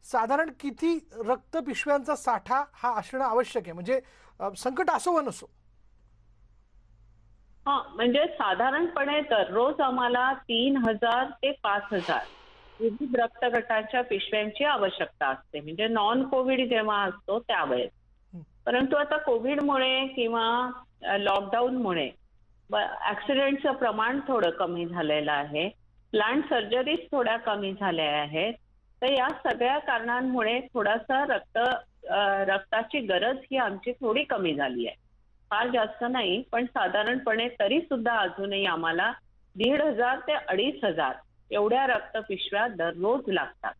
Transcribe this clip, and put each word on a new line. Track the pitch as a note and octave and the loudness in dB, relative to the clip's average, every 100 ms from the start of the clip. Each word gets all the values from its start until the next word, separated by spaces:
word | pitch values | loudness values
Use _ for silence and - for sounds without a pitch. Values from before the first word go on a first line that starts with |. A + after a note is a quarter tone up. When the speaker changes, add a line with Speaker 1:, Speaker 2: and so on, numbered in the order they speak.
Speaker 1:
साधारण | - B3 A3+ C#4 D#4+ C4 | -2 -2 2 2 0 -4
किती | C#4+ A#3 D#4+ E4 - | -10 -2 0 0 -4
रक्तपिशव्यांचा | A3 A3 B3+ - E4 C#4+ A#3+ D4 C#4+ C4 D4 | -8 0 -2 0 -4 -2 -4 2 2 2 -2
साठा | - A3+ - B3+ C#4+ | 0 -2 2 0 0
हा | - A#3+ A3 | -4 -2 -2
असणं | - C4 | -4 -2
आवश्यक | C4 A3+ A#3+ A#3 | 2 2 2 -2
आहे, | F3 | -6
म्हणजे, | E3+ F3+ C4 B3+ - - - | -10 -2 -2 -2 -20 -20 -8
अ, | F#3+ G3+ | -6 -4
संकट | B3+ B3+ F4 | -4 0 2
असो | D#4 - | 2 2
वा | E4+ | 2
नसो? | C#4 - - _ _ _ - - - - - - - - _ - _ - - - - - - - - | 0 -6 -16 _ _ _ -20 -20 -20 -20 -20 -20 -20 -20 _ -20 _ -20 -20 -20 -20 -20 -20 -8 -2
Speaker 2:
हा, | C#4 - | -2 -2
म्हणजे | - B3 B3+ E4 | 0 2 4 2
साधारणपणे | - A3 F#3 B3 C#4 E4+ D#4+ C#4 D4 | 0 -2 2 2 2 0 0 0 0
दररोज | D4 A3+ F3+ F#3+ B3+ D4+ | 2 2 2 2 2 2
आम्हाला | C#4 B3+ B3 B3 B3+ | 0 2 0 2 0
तीन | C4 - A3+ B3+ C#4 | -2 -4 0 2 2
हजार | A3+ G#3+ A#3 A#3+ | 2 2 2 2
ते | C4+ C4+ C4 | 0 -2 -4
पाच | C#4+ G#3+ G3+ G3+ | -2 -2 -2 0
हजार | G3+ E3+ C#3+ - - - - - - | -4 0 -2 -4 -14 -20 -20 -20 -4
विविध | A3+ G#3+ C#4+ B3 | -2 -2 -2 0
रक्तगटाच्या | A#3 - B3 A#3 A3 A3 G#3+ B3+ | 0 0 0 0 0 -2 0 -2
पिशव्यांची | B3 - - G#3+ G#3+ G#3 | 0 -2 -2 -2 -2 0
आवश्यकता | D4 C4+ G3 - E3 - C#3+ | 0 2 0 -2 -8 -2 -2
असते, | C3+ - D3 | -2 -8 -12
म्हणजे | D3 E3 A3 | -10 -4 0
नॉन | A3+ G#3 A#3+ C4 | 2 2 2 2
कोविड | C4 C4 C4 B3 | 2 2 2 2
जेव्हा | A#3 G#3+ G#3 | 2 2 0
असतो | G3+ F#3 - G#3+ | 0 -4 -4 -4
त्यावेळेस. | A#3+ G#3 D3 B2 A#2 _ _ _ _ | 0 -2 0 0 -2 _ _ _ _
Speaker 1:
हं. | F3+ D3+ - - | -20 -20 -10 0
Speaker 2:
परंतु | B3 C4 D4 | 2 2 2
आता | D4 D4+ | 2 0
कोविडमुळे | D4+ A#3 A#3+ D4 C#4+ C#4 C4 C4 C4+ | 2 0 2 0 2 2 2 2 -2
किंवा, | C4 A#3 A#3 A3+ A#3+ B3 B3 - _ | -2 -2 0 2 0 -2 -6 -16 _
अ, | - G3 | -4 0
लॉकडाऊनमुळे | G3+ G3 G3 A#3 B3 B3+ G#3+ F3 C3+ - - _ _ - _ | 2 0 0 0 0 0 0 0 -2 -6 -20 _ _ -20 _
ब-, | G#3 - - | -2 -2 -2
ॲक्सिडेंटचं | - G3+ - C4+ C#4 C#4 D4 | -4 -4 0 2 2 2 0
प्रमाण | C4+ A#3+ G#3+ A3 C4+ C#4 | 0 0 0 0 -2 -2
थोडं | B3+ F3 | 0 0
कमी | E3 F3+ E3+ E3+ | 0 -2 -2 -4
झालेलं | F3 D#3 D3+ D3 | -2 0 0 2
आहे, | D3 D3 D3 F3+ - _ _ _ | -2 -2 -2 -4 -6 _ _ _
प्लॅन | A3 G#3 C4+ | 0 2 0
surgeries | D4+ B3+ G#3 A#3+ C4 E4 - | 0 -2 0 0 0 -2 -2
थोड्या | D4 A3+ A3+ | 0 0 0
कमी | A#3 G#3 G3 F#3+ | -2 -2 -2 -2
झाल्या | G3 E3 D#3 D3 | -2 0 0 0
आहेत. | D3 D#3 G3 A#3 _ _ _ _ | -2 -2 -2 -4 _ _ _ _
तर | B3 | 0
या | C#4 B3+ | 2 0
सगळ्या | - C4 A#3+ A#3+ C#4+ | -2 -2 0 2 0
कारणांमुळे | D4+ A#3+ A#3 A#3+ C4 B3 A3 A#3+ | 0 -2 0 -2 0 0 2 0
थोडासा | B3+ A#3+ G3+ A3+ A3 C4 | -2 -2 2 0 0 0
रक्त, | C#4 A#3+ - - A#3+ B3+ - _ - | 2 -2 -2 0 0 0 -6 _ -4
अ, | F#3+ G3+ G3 | 0 2 2
रक्ताची | G3 G3 G3 A3 A3+ D4 | 2 0 0 -2 0 -4
गरज | A3 F3+ G#3+ C4 C4 | 0 2 2 -2 -4
ही | C4+ | -2
आमची | A#3 G3 A#3+ | 0 -2 -6
थोडी | A#3+ B3 A#3+ | -4 0 0
कमी | D4 A#3 F3+ | 0 0 0
झाली | C#3+ C#3 A#2+ A2+ | 0 -2 -2 -4
आहे, | - _ _ _ _ _ | -6 _ _ _ _ _
फार | G#3 B3 | -2 0
जास्त | A#3+ G#3+ - A#3+ | 0 0 -2 -2
नाही, | B3+ G3+ F#3+ | 0 0 -2
पण | C4 A#3 | -2 -4
साधारणपणे | A#3+ - F#3+ G3 G#3+ B3+ C4 A3 A#3+ | -2 0 0 2 0 0 0 0 -2
तरी | A#3+ G3+ C#4 | 0 2 2
सुद्धा | E4+ C4 A3+ A#3 | 0 -2 0 2
अजूनही | F#3 F3 G3 G3 G3 | 0 -2 -4 0 0
आम्हाला | E3 E3 E3 G#3 - _ _ _ | 0 0 0 0 -2 _ _ _
दीड | F#3 A#3 C#4+ | -2 0 2
हजार | D4+ A3 A#3+ C4+ | 2 2 0 0
ते | - | -2
अडीच | D4+ - F#3 B3 C4+ | -4 -2 -2 0 0
हजार | G#3+ D#3+ C#3 - - _ - | -2 0 -2 -4 -14 _ -6
एवढ्या | G#3 G#3 A#3+ C4+ | 0 2 2 2
रक्तपिशव्या | A3+ - A3 G#3+ F#3+ G3 G3+ A#3 | 0 -2 -10 -6 -6 -4 -2 -2
दररोज | G3 E3 E3 F#3+ C4 C4+ | -2 -4 -2 0 0 0
लागतात. | F#3 C3+ - G#2+ - | -2 -2 -8 -10 -10